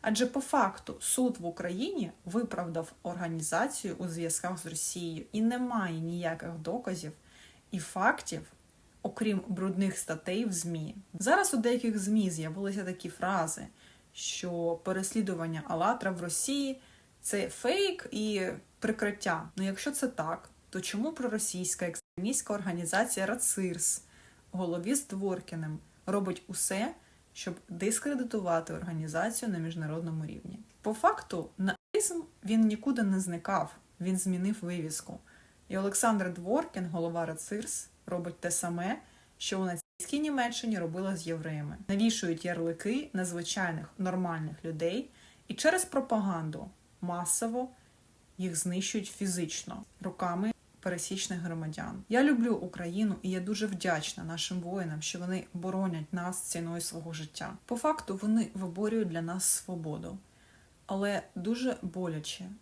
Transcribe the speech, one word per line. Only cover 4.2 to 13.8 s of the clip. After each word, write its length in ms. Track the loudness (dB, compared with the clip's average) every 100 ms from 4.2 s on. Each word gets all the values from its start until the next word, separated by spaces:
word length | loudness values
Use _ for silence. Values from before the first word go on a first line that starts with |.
| 0 0 -2 -4
з 60 | -6
Росією 600 | -4 -4 -2 -4 -6 -4
і 100 | 2
немає 580 | 4 4 0 2 0 0
ніяких 500 | -2 0 -2 -2 -6
доказів 640 | -6 -4 -2 -2 -4 -6 -10 -20 -20 -20 -20 _
і 80 | -6
фактів, 640 | -4 2 4 4 -2 -8 -8 -20 -20 _ -20 -8
окрім 400 | -6 0 2 2 0
брудних 500 | -2 0 2 2 2
статей 480 | -4 -4 -2 0 0
в 60 |
змі. 440 | 0 -2 -2 -4 -8 -12 -2
Зараз 340 | 4 6 6
у 40 | 4
деяких 420 | 4 4 4 2
змі 300 | 4 4 4
з'явилися 540 | 2 -2 -2 -2 -2
такі 260 | -4 -6 -8
фрази, 580 | -2 2 2 2 -2 -8 -14